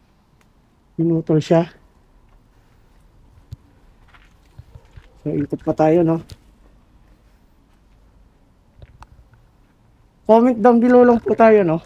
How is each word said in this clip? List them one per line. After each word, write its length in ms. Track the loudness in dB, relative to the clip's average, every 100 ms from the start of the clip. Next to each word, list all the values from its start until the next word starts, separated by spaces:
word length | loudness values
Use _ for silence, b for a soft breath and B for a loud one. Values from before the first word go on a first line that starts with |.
| _ _ _ _ _ _ _ _ _ -8
Pinutol 400 | -4 -4 -2 -4
siya. 240 | 0 -2 -2 -10 _ _ _ _ _ _ _ _ _ _ _ _ _ _ _ _ _ -20 _ _ _ _ _ _ _ _ _ -20 _ -20 -20 -20 -20 _
So, 80 | -8
ikot 320 | -8 -8 -8
pa 80 | -8
tayo, 320 | -4 -2 0
no? 160 | -2 -4 -10 -20 _ _ _ _ _ _ _ _ _ _ _ _ _ _ _ _ _ _ _ _ _ _ _ _ -20 _ -20 -20 _ _ _ _ _ _ _ _ _ _ 0
Comment 320 | 2 2 0
down 240 | 2 2
below 240 | 2 4 4
lang 160 | 0
po 160 | -4 0
tayo, 240 | 2 2
no? 160 | 0 -4